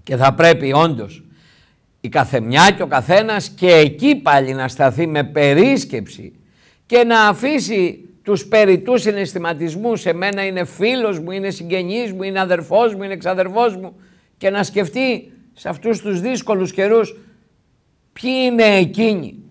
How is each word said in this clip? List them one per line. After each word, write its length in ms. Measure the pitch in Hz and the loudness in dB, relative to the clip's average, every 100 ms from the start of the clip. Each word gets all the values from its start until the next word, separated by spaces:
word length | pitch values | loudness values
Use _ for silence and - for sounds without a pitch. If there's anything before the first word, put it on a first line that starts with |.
Και 120 | - 127 | -6 2
θα 180 | 135 | 2
πρέπει 400 | 127 165 165 135 | 6 4 4 2
όντως 500 | 139 165 123 101 - - _ _ _ _ _ _ _ | 2 2 -2 -10 -16 -20 _ _ _ _ _ _ _
η 80 | - | -4
καθεμιά 640 | 151 131 127 113 135 190 | -2 0 -2 0 4 4
και 100 | - | 4
ο 60 | 151 | -2
καθένας 640 | 139 120 190 220 208 - | -2 2 2 2 -2 -6
και 220 | - 180 | 0 6
εκεί 440 | 165 151 - - 285 | 6 6 2 0 2
πάλι 380 | 156 139 135 | 2 2 2
να 140 | 135 131 | -4 -6
σταθεί 400 | - 135 147 165 | 0 0 2 -2
με 160 | 151 | -2
περίσκεψη 1080 | 139 147 143 143 247 269 - 123 95 - - - _ _ _ _ - | -2 0 2 4 4 2 -4 -10 -10 -16 -20 -20 _ _ _ _ 0
και 180 | 240 | 2
να 240 | 233 226 208 | 4 4 2
αφήσει 840 | 196 262 294 180 214 175 - - _ | 2 -2 -2 -2 -2 -2 -4 -18 _
τους 220 | - 202 - | -4 -4 0
περιττούς 560 | 220 208 180 190 247 | 2 4 2 2 0
συναισθηματισμούς, 1040 | 214 202 190 185 170 156 165 165 233 220 185 | 0 -4 -6 -6 -6 -6 -6 -6 -4 -4 -2
"Εμένα 400 | 165 196 196 196 | -2 -2 -4 -6
είναι 180 | 185 170 | -6 -8
φίλος 540 | - 214 262 220 170 | -2 -2 0 -2 -4
μου, 120 | 165 | -8
είναι 180 | 196 196 | -8 -8
συγγενής 640 | 190 170 185 175 220 233 | -8 -6 -6 -4 -6 -6
μου, 100 | 185 | -8
είναι 160 | 190 190 | -6 -4
αδερφός 560 | 185 175 143 190 240 196 | -2 -2 0 2 2 -2
μου, 80 | |
είναι 100 | 196 | -8
εξαδερφός 640 | 185 170 185 185 208 240 185 | -6 -4 -2 -2 0 -2 -2
μου", 200 | 185 - _ _ _ _ | -12 -20 _ _ _ _
και 120 | 196 | -4
να 140 | 202 | -2
σκεφτεί 680 | 196 196 180 247 262 226 - - _ | -2 -4 -4 -2 -4 -4 -8 -20 _
σε 160 | _ - | _ -12
αυτούς 320 | 151 220 202 | -6 -4 -4
τους 200 | 208 180 | -4 -6
δύσκολους 520 | 220 240 - 202 185 | -4 -6 -4 -4 -4
καιρούς 420 | - 196 226 208 - - _ _ _ _ _ _ _ _ | -2 0 2 0 -8 -20 _ _ _ _ _ _ _ _
ποιοι 180 | - 247 262 254 | -10 -6 -2 0
είναι 120 | 233 | 2
εκείνοι 800 | 220 196 180 202 226 196 117 - - | 4 4 2 0 0 -2 -6 -16 -16